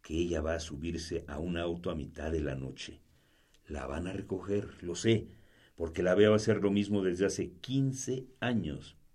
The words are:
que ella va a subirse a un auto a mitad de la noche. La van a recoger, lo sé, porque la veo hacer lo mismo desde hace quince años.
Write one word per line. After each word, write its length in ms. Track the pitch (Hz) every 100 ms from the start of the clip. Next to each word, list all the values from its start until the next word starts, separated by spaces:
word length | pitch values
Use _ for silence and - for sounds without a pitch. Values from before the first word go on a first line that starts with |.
que 140 | - 80
ella 260 | 87 82
va 140 | 76 82
a 40 |
subirse 640 | - 71 82 82 - 85 -
a 100 | 73
un 160 | 85 87
auto 340 | 87 85 92
a 60 | 82
mitad 380 | 69 - 78
de 80 | 80
la 140 | 71 67
noche. 460 | 65 - - - _ _ _ _ _ _ -
La 220 | 71 65
van 200 | 73 90
a 40 |
recoger, 720 | 95 - 95 90 101 82 -
lo 120 | 87 85
sé, 340 | 113 110 - - - _ _ -
porque 280 | 85 85
la 120 | 90 92
veo 180 | 107
hacer 280 | 107 113 104
lo 80 | 98
mismo 320 | 101 101 104
desde 240 | 92 90 98
hace 280 | - - -
quince 680 | - 135 135 135 - 131 131 -
años. 560 | 120 117 80 69 - - -